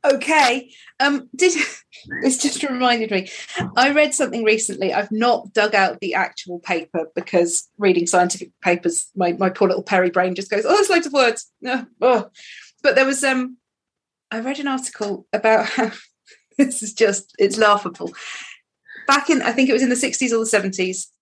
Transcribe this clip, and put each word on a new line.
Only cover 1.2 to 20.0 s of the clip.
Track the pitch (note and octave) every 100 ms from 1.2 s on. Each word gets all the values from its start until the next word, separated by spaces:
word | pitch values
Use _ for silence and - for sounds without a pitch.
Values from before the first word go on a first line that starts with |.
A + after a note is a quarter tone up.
| -
did, | C4 F4+
<laughs> | E4 - - _ - - -
it's | C4+ B3+
just | C#4+ -
reminded | C#4+ B3 B3+ A#3+ A3
me. | G3 F#3+ - - F4 - -
I | C4+
read | D4 D4+
something | - C4 A#3+
recently. | G#3+ A3 - F#3 F#3+
I've | - G3+
not | G#3+ A#3+ A#3+ -
dug | - G#3
out | G3+ F#3+ -
the | F3
actual | F#3 F#3 - F#3 F3
paper | - F3 E3 E3 D#3+
because | - - F3+ E3+ - - -
reading | G3+ F3+ F3
scientific | F3+ F3+ F#3+ - _
papers, | F#3+ F3 F3 E3+ - G3
my, | F3+
my | E3+ F#3+
poor | F#3 G3
little | F#3
Perry | - F#3+ F#3
brain | F3+ F#3
just | F3+ G3
goes, | G#3
"Oh, | A3
there's | G#4 G4+
loads | F4 D#4+
of |
words." | C#4 A#3+ A3+ - _
No, | B3 B3+ B3+ _
oh. | B3 A#3+ - _ - - - _
But | C#4+
there | B3+
was, | C4+ C4+
um, | C4+ C4 B3+ B3+ _ _ _ _ _ _ _
I | A3
read | A#3+ C#4
an | C#4
article | C4 - - G#3 F#3+ _
about | G#3+ A3 A3 -
how, | - A3+ - - _
<laughs> | _ - _ -
this | C4+ -
is | G#3+
just, | - A3 G3 - -
it's | G3+ G#3
laughable. | G#3 G3+ F3+ F3 E3+ - - - - - _ _ _ - -
Back | C#4+ C#4+
in, | C#4+
I | -
think | A#3+ C4
it |
was | A#3
in | B3+
the |
sixties | B3